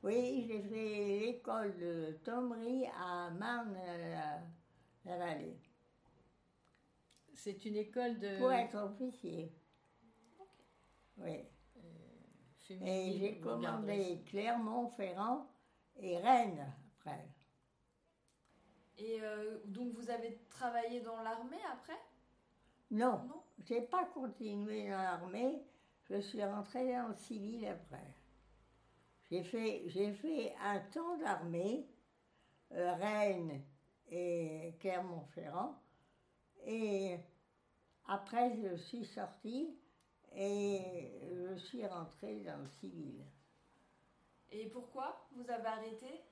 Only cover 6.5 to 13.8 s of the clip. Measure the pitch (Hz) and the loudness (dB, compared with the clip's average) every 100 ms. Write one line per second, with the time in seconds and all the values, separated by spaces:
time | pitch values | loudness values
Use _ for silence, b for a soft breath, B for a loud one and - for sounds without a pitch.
6.5 | _ _ _ _ _ _ - - 285 - | _ _ _ _ _ _ -20 -20 -10 -6
7.5 | 196 220 208 214 254 247 233 202 196 254 | -4 -2 0 0 2 2 2 -2 4 6
8.5 | 254 240 214 202 202 254 - - 165 160 | 8 4 0 -2 -2 -4 -4 -6 -4 -6
9.5 | - _ _ _ _ - - - - 381 | -10 _ _ _ _ -20 -20 -20 -20 -20
10.5 | - - _ - - _ - 185 156 - | -20 -20 _ -20 -20 _ -8 -4 -4 -8
11.5 | - - 254 170 165 123 117 - - - | -18 -20 -20 -18 -18 -20 -20 -20 -20 -20
12.5 | - - 185 180 190 185 190 196 214 165 | -20 -14 -6 0 2 2 2 0 0 -2
13.5 | 233 233 226 | 0 0 0